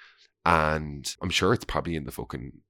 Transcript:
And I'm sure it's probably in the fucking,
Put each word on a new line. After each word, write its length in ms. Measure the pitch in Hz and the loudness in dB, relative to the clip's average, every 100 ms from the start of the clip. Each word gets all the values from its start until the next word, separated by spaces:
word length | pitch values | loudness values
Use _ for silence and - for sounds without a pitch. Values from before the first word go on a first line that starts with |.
| - _ _ _ | -20 _ _ _
And 720 | 85 82 78 78 76 71 - - | 4 4 4 0 -2 -8 -8 -6
I'm 80 | 90 | -2
sure 240 | - 95 | 2 2
it's 100 | 120 | 2
probably 300 | - 78 80 | 0 -4 -2
in 100 | 80 | -4
the 80 | 69 | -6
fucking, 480 | - 69 64 67 - | -10 -8 -8 -10 -14